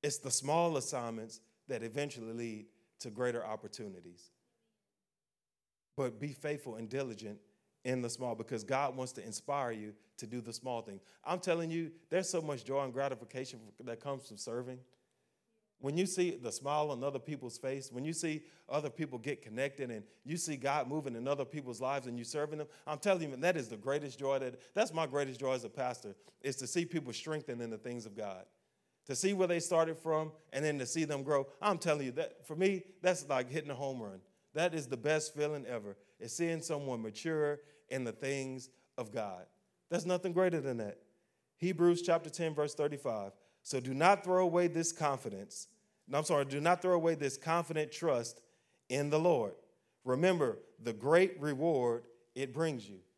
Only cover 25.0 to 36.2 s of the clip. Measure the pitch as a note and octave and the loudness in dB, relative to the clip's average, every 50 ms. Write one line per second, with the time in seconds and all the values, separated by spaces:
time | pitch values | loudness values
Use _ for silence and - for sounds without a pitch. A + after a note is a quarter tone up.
25 | D#3+ C3+ C3 C#3+ C#3+ C3+ B2+ A#2 C3+ C3 C3 B2 A#2+ G#2+ - - B2+ B2+ A#2+ - | 0 2 2 0 0 0 -2 -2 0 0 0 0 -2 -8 -6 -4 -2 -2 -2 -6
26 | - G#2 G2 _ _ - _ _ - C#3 C3 - C3 B2 - F3+ E3+ - - E3 | -10 -14 -14 _ _ -20 _ _ -4 -4 -4 -4 -6 -2 0 -2 -2 0 -2 -4
27 | C#3+ B2 A2 - - D#3 D#3 D#3 - - B2 A#2+ A#2+ A#2 A2+ G#2 G#2 B2+ A#2+ A#2+ | -2 -2 -8 -8 -4 -4 -4 -4 -4 -6 -6 -4 -4 -6 -6 -8 -6 -8 -8 -6
28 | G#2+ A2 G2+ G#2+ G#2+ G2+ F#2+ F#2 F#2+ _ _ _ _ _ _ _ _ _ _ _ | -8 -10 -8 -8 -8 -8 -8 -10 -14 _ _ _ _ _ _ _ _ _ _ _
29 | _ - C3+ - F#3 F#3+ G3+ F#3 F#3 E3+ F3 E3+ E3 - F3+ E3 E3 D#3+ D#3+ D#3+ | _ -6 -4 0 2 2 4 4 4 4 4 0 2 2 4 4 4 4 0 -4
30 | - D#3+ D#3+ D#3 D#3+ D#3 D#3 - _ _ - C3+ D3+ D3+ D3 C#3 B2+ A#2+ - E3 | -2 0 0 0 0 -2 -8 -16 _ _ -4 0 0 0 0 0 -2 -2 0 0
31 | D#3 D3+ D3+ C#3 C3+ C#3 D3+ C#3 C3+ C#3 - - - G#3 G3 E3 - E3+ D3+ D3 | 0 0 0 -4 0 4 4 4 4 2 -6 0 2 2 2 2 2 2 2 2
32 | C#3 B2+ A#2+ D3 D#3+ - - - - - D#3 E3 F#3 G3+ G3 F3+ - - - _ | 0 -2 -2 -2 -4 -4 -6 -16 -14 -10 0 2 4 4 4 2 -4 -10 -14 _
33 | - F3+ F3+ - C#3+ C#3+ C#3 B2+ B2+ B2 C3+ D#3+ - D3 C#3 A#2+ C#3 C#3 C3+ B2+ | 2 2 2 2 0 0 2 2 2 0 -4 -6 -4 -4 -6 -4 -4 -4 -4 -4
34 | A2 G2+ F#2+ F#2 F#2 _ _ _ _ _ _ D3 E3+ F3+ D#3+ D#3+ C#3+ A#2+ C3 A#2+ | -6 -8 -10 -12 -16 _ _ _ _ _ _ 2 2 2 2 0 -2 -2 -4 0
35 | A#2+ D3 D#3 D#3 D#3 - - C#3+ D3 D3 D3+ C#3+ B2+ G#2+ B2 A2+ G2+ G2+ G2 - | 2 4 4 4 2 -2 -2 0 0 0 0 -4 -6 -6 -6 -6 -6 -8 -12 -12
36 | _ _ _ _ | _ _ _ _